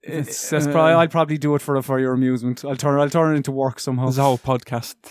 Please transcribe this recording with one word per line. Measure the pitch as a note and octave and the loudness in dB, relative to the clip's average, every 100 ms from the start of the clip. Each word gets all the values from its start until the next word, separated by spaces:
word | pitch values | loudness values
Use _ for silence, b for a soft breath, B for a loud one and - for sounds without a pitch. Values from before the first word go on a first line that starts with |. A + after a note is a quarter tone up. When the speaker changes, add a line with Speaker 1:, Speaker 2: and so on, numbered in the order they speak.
Speaker 1:
It's, | - D#3 C3+ | -8 -8 -6
Speaker 2:
It's, | - - | -8 -4
Speaker 1:
that's | D3+ D3 | -2 0
Speaker 2:
uh, | |
Speaker 1:
probably, | D3+ D#3+ | 2 4
I'll | E3 E3 | 4 4
probably | E3 D#3 D3+ | 2 0 0
do | D3 | 0
it | D3 | 0
for, | - C#3 | 0 -4
for | C3 C3 | 0 -2
your | C3 | 0
amusement. | B2+ C3 B2+ A#2+ B2 | 2 2 0 -2 -6
I'll | C#3 C3 | -6 -2
turn, | D3 C#3+ | 0 2
I'll | C#3+ | 2
turn | E3+ D#3+ | 2 2
it | D3+ | 2
into | C#3 | -2
work | C3+ C3+ A#2 | -2 -2 -4
somehow. | - B2+ B2+ | -6 -2 0
Speaker 2:
There's | C3 | 2
a | |
whole | C#3 B2 | 2 2
podcast, | - B2+ - A#2+ B2 - - | 0 -4 -2 -8 -8 -16 -20